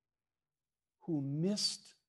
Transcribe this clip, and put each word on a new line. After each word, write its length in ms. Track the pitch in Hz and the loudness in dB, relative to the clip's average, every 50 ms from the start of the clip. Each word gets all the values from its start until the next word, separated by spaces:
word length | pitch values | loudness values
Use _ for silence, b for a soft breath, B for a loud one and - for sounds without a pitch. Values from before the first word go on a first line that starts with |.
| _ _ _ _ _ _ _ _ _ _ _ _ _ _ _ _ _ _ _ _ - | _ _ _ _ _ _ _ _ _ _ _ _ _ _ _ _ _ _ _ _ -4
who 160 | - 165 143 | -2 -2 0
missed 720 | 139 139 143 151 165 196 208 202 - - - - - - - _ _ | 0 0 0 0 2 0 0 0 0 -2 -2 -4 -12 -18 -20 _ _